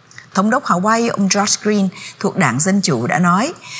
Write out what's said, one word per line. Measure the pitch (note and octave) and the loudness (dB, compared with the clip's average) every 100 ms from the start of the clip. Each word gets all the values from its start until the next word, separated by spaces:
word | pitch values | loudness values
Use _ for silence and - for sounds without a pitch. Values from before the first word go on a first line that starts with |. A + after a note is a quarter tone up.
| _ - - | _ -20 -6
Thống | G3 G#3 | -2 0
đốc | B3+ | 0
Hawaii, | - F3+ G#3 A3+ A#3 | 0 0 2 2 0
ông | - G3 | 0 0
Josh | G3+ G3+ - | 0 0 -2
Green, | G#3 G#3 F#3+ - - - | 0 0 0 -4 -14 -6
thuộc | G3+ - | -4 0
Đảng | D#3 A3 | 0 2
Dân | F#3+ G3 | 2 2
Chủ, | F3+ B2 B2 | 0 0 0
đã | - | 2
nói, | F3+ F#3 C#4 F#4+ - - | 2 2 0 -6 -14 -14